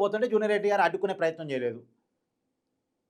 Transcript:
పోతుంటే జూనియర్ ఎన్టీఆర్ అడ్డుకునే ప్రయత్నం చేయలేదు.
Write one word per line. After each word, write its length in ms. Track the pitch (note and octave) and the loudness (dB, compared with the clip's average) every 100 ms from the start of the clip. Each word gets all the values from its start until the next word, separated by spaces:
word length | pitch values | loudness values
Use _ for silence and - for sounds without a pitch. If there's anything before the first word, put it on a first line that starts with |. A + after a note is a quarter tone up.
పోతుంటే 260 | G3+ G#3+ G3+ | 2 0 0
జూనియర్ 220 | G#3+ G#3+ G#3 | 0 2 0
ఎన్టీఆర్ 260 | G3 G3+ E3+ | 2 2 2
అడ్డుకునే 280 | F#3 G3 F#3+ | 2 -4 0
ప్రయత్నం 260 | E3 E3 D#3 | -2 -2 -6
చేయలేదు. 280 | C3 A#2+ A#2 - _ _ _ _ _ _ _ _ _ _ _ | -4 -4 -6 -14 _ _ _ _ _ _ _ _ _ _ _